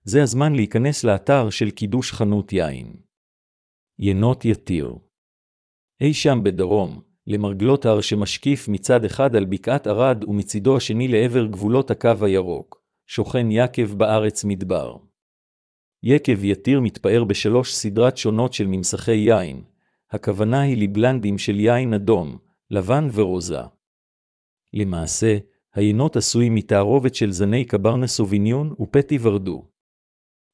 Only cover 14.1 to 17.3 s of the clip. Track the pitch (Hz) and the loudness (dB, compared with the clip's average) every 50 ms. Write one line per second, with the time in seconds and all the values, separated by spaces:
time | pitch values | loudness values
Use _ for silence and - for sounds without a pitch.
14.1 | 110 110 107 107 104 - - 101 101 92 95 92 92 80 69 58 60 - _ _ | 2 2 0 0 -2 -2 -4 -4 -4 -4 -4 -4 -2 -4 -4 -6 -12 -16 _ _
15.1 | _ _ _ _ _ _ _ _ _ _ _ _ _ _ _ _ _ _ - 113 | _ _ _ _ _ _ _ _ _ _ _ _ _ _ _ _ _ _ 2 2
16.1 | 135 147 147 - 117 98 98 101 98 - - 127 139 139 123 104 - - - 98 | 2 4 4 2 0 2 2 0 0 0 0 0 2 2 2 -2 -4 -2 0 2
17.1 | 107 120 117 95 | 2 2 2 2